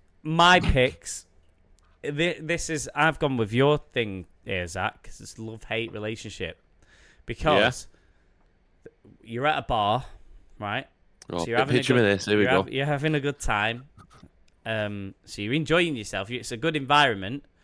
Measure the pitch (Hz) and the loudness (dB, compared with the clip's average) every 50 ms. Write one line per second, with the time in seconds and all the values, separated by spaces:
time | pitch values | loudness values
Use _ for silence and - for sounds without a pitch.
0 | _ _ _ _ - 151 160 165 170 175 180 180 175 165 - 131 127 131 - - | _ _ _ _ -8 -2 4 6 8 8 8 8 6 4 4 4 4 2 0 -4
1 | - - - - - _ _ _ _ _ _ _ _ _ _ _ _ _ _ _ | -10 -12 -10 -10 -12 _ _ _ _ _ _ _ _ _ _ _ _ _ _ _
2 | - 143 147 143 165 175 147 - 160 156 170 160 - - 160 143 123 123 - 147 | -10 -6 -2 0 0 0 -2 -4 -4 -4 -4 -4 -4 -4 -4 -4 -6 -6 -2 2
3 | 147 165 - - 160 143 135 120 110 101 110 123 135 147 151 147 - - - 127 | 2 2 2 2 0 0 0 0 0 0 2 4 4 4 4 2 0 -4 -4 -2
4 | 117 107 95 92 87 - _ _ _ - 98 92 90 85 87 92 95 107 - - | -2 -2 -4 -8 -12 -14 _ _ _ -8 -6 -6 -6 -6 -6 -4 -4 -4 -6 -8
5 | - - - - - - - - 110 110 110 110 - - 113 113 117 - - 104 | -14 -18 -16 -16 -18 -18 -14 -14 -12 -12 -12 -14 -10 -6 -4 -4 -4 -6 -8 -8
6 | 104 107 117 113 - 110 - - 92 82 85 - _ _ _ _ _ _ _ _ | -8 -8 -8 -8 -10 -12 -10 -8 -8 -10 -10 -12 _ _ _ _ _ _ _ _
7 | - - _ - _ - 117 - - 156 151 117 107 123 127 - - - - _ | -20 -20 _ -16 _ -12 -8 -2 2 2 4 4 4 4 2 -2 -8 -16 -20 _
8 | _ _ _ _ _ _ _ _ _ _ _ _ _ _ _ _ _ - - _ | _ _ _ _ _ _ _ _ _ _ _ _ _ _ _ _ _ -20 -20 _
9 | _ - - _ _ - 113 117 135 151 151 143 120 - 127 110 104 101 107 127 | _ -20 -20 _ _ -10 -6 -2 0 0 0 0 -2 -2 0 0 2 2 0 0
10 | - - - - - - - - - _ - - 107 101 104 127 139 - _ _ | -2 -6 -14 -20 -20 -20 -20 -20 -20 _ -14 -10 -8 -6 -6 -6 -8 -10 _ _
11 | _ _ _ _ - - - 87 85 87 113 123 135 139 123 123 131 131 123 123 | _ _ _ _ -14 -8 -4 -4 -2 0 0 0 2 2 2 2 4 4 4 6
12 | 113 101 101 95 - 101 104 104 104 123 131 92 98 - - 131 139 147 147 139 | 6 6 4 2 2 2 2 4 4 4 4 2 0 0 -4 -4 -2 -2 -2 -2
13 | 147 160 156 147 135 143 139 - - 131 113 104 104 110 117 120 135 - _ - | 0 0 0 0 -2 -2 -4 -4 -2 -2 0 0 0 -2 -4 -6 -10 -18 _ -20
14 | - - - - - - _ _ _ _ _ _ - 113 110 110 107 104 104 101 | -20 -20 -20 -20 -20 -20 _ _ _ _ _ _ -8 -6 -4 -2 -2 -4 -4 -8
15 | 98 98 - _ _ - - - 104 107 127 160 156 - 156 180 175 170 147 117 | -10 -12 -14 _ _ -16 -10 -8 -4 -2 -2 -2 0 2 2 2 2 0 -2 -6
16 | 104 - - 98 98 101 123 123 117 - 123 113 131 160 156 151 135 127 147 147 | -8 -8 -6 -8 -6 -6 -8 -10 -8 -8 -8 -4 -2 -2 -2 -2 0 2 4 4
17 | 147 131 110 98 92 98 127 143 - _ _ _ | 4 4 2 -2 -4 -6 -8 -10 -12 _ _ _